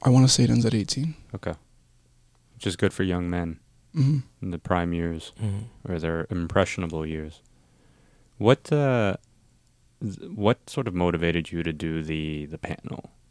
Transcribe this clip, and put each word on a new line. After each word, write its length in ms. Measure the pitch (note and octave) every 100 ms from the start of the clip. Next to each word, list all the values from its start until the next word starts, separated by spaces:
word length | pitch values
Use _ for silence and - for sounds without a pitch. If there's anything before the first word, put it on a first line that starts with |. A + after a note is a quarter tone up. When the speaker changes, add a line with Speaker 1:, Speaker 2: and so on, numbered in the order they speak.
Speaker 1:
I 80 | C3
wanna 180 | B2+ C3
say 160 | -
it 60 | A#2+
ends 160 | A#2+ A#2
at 80 |
eighteen. 400 | A2 G2 - D#3+ D#3 -
Speaker 2:
Okay. 200 | - - E2 _ _ _ _ _ _ _ _ _ -
Which 100 | G2+
is 100 | F2
good 160 | G2
for 120 | -
young 260 | G2 F2+ F2+
men 300 | F2 E2+ D#2+ _ _ _ E3
Speaker 1:
Mm-hmm. 220 | C#3 C#3+ - _
Speaker 2:
in 80 | F#2+
the 80 | E2+
prime 340 | - F2+ F2
years, 380 | E2+ E2+ E2 - -
Speaker 3:
Mm-hmm. 500 | G#2+ G2+ A#2 - G2
Speaker 2:
or 80 | F2
their 260 | E2 E2 -
impressionable 760 | F2 E2+ G2+ F#2 - F2 D#2+ D#2+
years. 340 | D#2 D#2 - _ _ _ _ _ _ _ _ _ -
What, 340 | G#2 C#3 -
uh, 440 | D3+ C#3 B2 G2+ F#2 _ _ _ _ _ _ _ _
th-, 160 | A2 F#2 -
what 340 | G#2+ G#2 B2+ -
sort 200 | - A#2
of 60 |
motivated 580 | F2+ F2 E2+ E2+ E2+ D#2+
you 100 | E2+
to 100 | E2
do 300 | D#2 D#2+ D#2+
the, 440 | D#2 D#2 D#2 D2+ D2
the 120 | D#2+
panel? 540 | - E2 - - - _ _